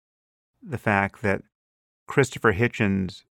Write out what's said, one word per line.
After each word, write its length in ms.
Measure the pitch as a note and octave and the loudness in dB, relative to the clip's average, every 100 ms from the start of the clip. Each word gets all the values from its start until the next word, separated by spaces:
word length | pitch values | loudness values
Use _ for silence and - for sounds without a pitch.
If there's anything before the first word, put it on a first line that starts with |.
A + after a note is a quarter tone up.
| _ _ _ _ _ _ | _ _ _ _ _ _
the 160 | A3 B2 | -10 -6
fact 440 | A2+ G2+ G2 - | 0 0 0 -2
that 200 | G#2 F#2+ - _ _ _ _ _ - | -4 -4 -6 _ _ _ _ _ -4
Christopher 440 | - C3 - A2+ | 0 0 2 0
Hitchens 680 | F#2 A#2+ - G#2 G2 F2+ - - | 2 0 0 0 0 -2 -8 -20